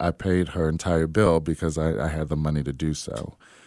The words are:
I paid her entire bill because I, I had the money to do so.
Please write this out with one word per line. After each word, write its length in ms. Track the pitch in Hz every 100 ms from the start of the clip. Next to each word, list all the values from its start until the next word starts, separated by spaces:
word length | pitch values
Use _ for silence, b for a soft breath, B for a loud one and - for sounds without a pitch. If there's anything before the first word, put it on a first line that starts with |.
I 100 | 87
paid 380 | - 95 92 87
her 220 | 90 80
entire 360 | 80 92 82 80
bill 320 | 80 101 82
because 380 | 78 80 82 76
I, 300 | 80 55 78
I 20 |
had 220 | 76 78
the 60 | 76
money 260 | 76 76
to 100 | 69
do 220 | 67 80
so. 420 | 76 - - - - b b